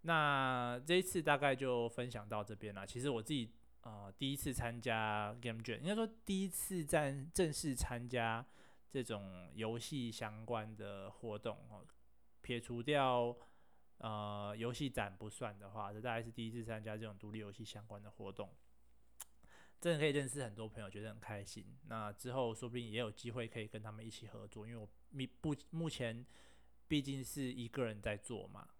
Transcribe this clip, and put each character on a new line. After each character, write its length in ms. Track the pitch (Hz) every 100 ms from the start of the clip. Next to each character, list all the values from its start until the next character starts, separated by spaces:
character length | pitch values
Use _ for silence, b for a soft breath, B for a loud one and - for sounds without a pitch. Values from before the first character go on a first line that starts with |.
那 760 | 160 165 147 143 131 127 120 123 143
这 100 | 180
一 60 |
次 200 | 185 185
大 160 | 156 143
概 160 | 143
就 360 | 131 135 120 117
分 200 | - 123
享 180 | 113 104
到 120 | 107
这 140 | 104 104
边 180 | 107
啦。 120 | 101 98
其 160 | 120
实 80 | 139
我 120 | 120
自 120 | 110
己， 180 | 151 113 - - -
呃， 280 | 123 104 101 92
第 140 | 135
一 40 | 135
次 160 | 151
参 260 | 120 120 117
加 560 | 120 110 110 107 104 117
Game 200 | 117 113
Jam， 180 | 113 113
应 60 | 151
该 80 |
说 140 | 214 226 220
第 180 | - 190
一 60 | 196
次 380 | - - 185 147
在 400 | 165 143 139 135
正 180 | - 170
式 240 | 147 156 123
参 320 | - 120 120
加 380 | 123 113 113 - B B B -
这 140 | 135
种 480 | 120 107 98 90 90
游 240 | 73 110 117
戏 320 | 113 147 120
相 360 | 113 110 107 110
关 280 | 117 107 107
的 340 | 101 101 98
活 260 | 101 120 104
动 200 | 113 107 117
哦， 160 | 104 - - - - - -
撇 180 | - 120
除 220 | - 120
掉， 540 | 120 147 139 123 120 120 B B B B B -
呃， 580 | 113 107 104 104 104 107
游 140 | 117
戏 180 | 117 143
展 240 | 120 104 95
不 120 | 107
算 280 | - 113 101
的 120 | 98
话， 200 | 104 101
这 80 | 104
大 160 | 120 117
概 80 |
是 80 | 117
第 160 | 113 113
一 40 |
次 120 | 117
参 180 | 113 110
加 140 | 107 107
这 80 | 110
种 120 | 98
独 140 | 107
立 80 | 107
游 120 | 104
戏 140 | 98 107
相 200 | 104 110
关 160 | 104
的 80 | 101
活 220 | - 98
动。 180 | 98 101 - - - - - - - - - B B B B
真 120 | 170
的 60 | 156
可 60 | 151
以 60 |
认 160 | 143 135
识 140 | 131
很 140 | 123 104
多 120 | 110
朋 120 | 110
友， 80 | 101
觉 120 | 101
得 80 | 110
很 100 | 110
开 240 | - 104
心。 340 | 101 - - 127 -
那 240 | 113 104
之 180 | 104 123
后 240 | 127 123 110
说 120 | 123
不 80 | 120
定 140 | 117
也 80 | 110
有 140 | 117
机 180 | 101 120
会 180 | 117 113
可 120 | 120
以 80 | 107
跟 160 | 113
他 80 | 107
们 120 | 107
一 60 | 113
起 180 | - 110
合 200 | 110 104
作， 180 | - 107
因 80 |
为 60 | 117
我 80 | 107 - -
咪-， 180 | 139 127 -
不-， 120 | 156 147 -
目 200 | 165 165
前 360 | - 120 113 127 B B B B B -
毕 140 | 151
竟 220 | 135 139
是 200 | 123 -
一 240 | 127 123 117
个 160 | -
人 180 | 120 107
在 140 | 107 104
做 320 | - 110 95
嘛。 200 | 95 -